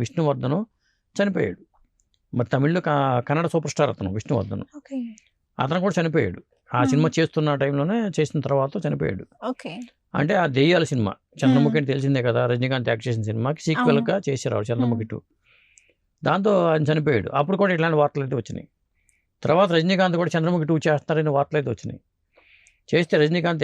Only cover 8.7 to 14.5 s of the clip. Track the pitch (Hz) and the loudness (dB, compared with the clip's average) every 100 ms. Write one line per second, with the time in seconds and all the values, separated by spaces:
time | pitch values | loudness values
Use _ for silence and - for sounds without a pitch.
8.7 | 202 151 147 78 - - _ 214 - - | -2 -4 -2 -4 -4 -10 _ -8 -8 -10
9.7 | 185 240 _ _ - 151 196 165 127 156 | -12 -14 _ _ -4 0 0 0 2 2
10.7 | 175 156 131 98 - _ - 131 135 143 | 2 0 0 -2 -4 _ -2 2 4 4
11.7 | 156 135 135 139 135 120 120 123 120 127 | 2 0 0 0 0 2 0 0 0 0
12.7 | 131 117 113 127 113 107 110 127 156 160 | -2 -2 -2 -2 -4 -2 -2 -2 -2 -2
13.7 | 160 247 143 139 196 147 135 131 | 2 2 2 2 -2 -2 -4 -2